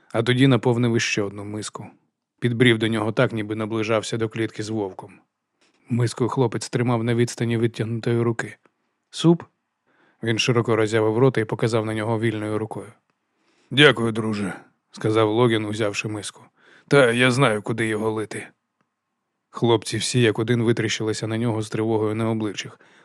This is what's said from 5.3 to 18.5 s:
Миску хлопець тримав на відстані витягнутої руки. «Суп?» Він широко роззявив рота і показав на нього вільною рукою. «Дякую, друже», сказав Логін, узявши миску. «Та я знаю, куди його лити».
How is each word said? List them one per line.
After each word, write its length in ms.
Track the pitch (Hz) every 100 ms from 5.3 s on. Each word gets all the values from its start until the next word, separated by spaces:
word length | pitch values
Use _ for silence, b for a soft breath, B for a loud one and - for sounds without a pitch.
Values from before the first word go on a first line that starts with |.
| _ _ _ _ _ -
Миску 380 | 117 120 - 117
хлопець 400 | - 120 113 -
тримав 360 | 120 120 117
на 100 | 117
відстані 420 | 117 120 - 117 117
витягнутої 640 | 117 - 110 117 120 117
руки. 360 | 120 117 - - _ _ _ _ _
«Суп?» 320 | - 160 170 - _ _ _ _ _ _ _
Він 160 | 113 110
широко 380 | - 120 117 110
роззявив 420 | 110 113 110 110
рота 220 | 131 113
і 40 |
показав 420 | 107 110 120 113 107
на 80 |
нього 260 | 110 107 113
вільною 380 | 113 107 107 107
рукою. 340 | 110 104 98 - _ _ _ _ _ _ -
«Дякую, 420 | 127 147 120 113
друже», 420 | 110 110 104 98 80 - _ _
сказав 400 | - 110 110 107
Логін, 340 | 110 123 110
узявши 440 | 104 107 104 101 110
миску. 340 | 107 - - - b b b b
«Та 240 | 143 123
я 180 | 120 127
знаю, 320 | 123 131 107
куди 240 | 101 113 110
його 240 | 107 110
лити». 380 | 110 104 110 -